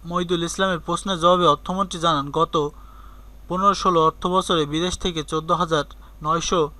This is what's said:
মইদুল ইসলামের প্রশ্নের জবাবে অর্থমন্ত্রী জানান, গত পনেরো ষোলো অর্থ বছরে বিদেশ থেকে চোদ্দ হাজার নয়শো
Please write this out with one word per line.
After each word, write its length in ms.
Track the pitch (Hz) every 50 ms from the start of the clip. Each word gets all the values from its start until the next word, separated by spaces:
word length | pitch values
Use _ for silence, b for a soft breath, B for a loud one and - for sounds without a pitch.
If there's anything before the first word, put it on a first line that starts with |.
| -
মইদুল 380 | 165 170 175 180 170 180 170 170
ইসলামের 360 | 170 - - 190 190 180 165
প্রশ্নের 400 | - - 170 170 - 196 190 165
জবাবে 280 | 160 175 185 180 175
অর্থমন্ত্রী 520 | 156 147 - - - 180 190 196 185 - 175
জানান, 320 | 156 170 160 143 139 143
গত 400 | 143 156 165 - - 165 147 147 - B B B B B B B B B B B B B -
পনেরো 260 | - 170 185 196 202 190
ষোলো 260 | - - 190 175 165 160
অর্থ 220 | 160 - - -
বছরে 380 | 180 180 185 180 - 190 165 151
বিদেশ 320 | 143 151 160 175 180 - -
থেকে 240 | - 185 170 160 147
চোদ্দ 280 | - 160 160 160 160
হাজার 320 | 175 160 180 160 160 151 139 - - b b b b b
নয়শো 500 | 151 151 160 170 160 - 190 175 151 143 -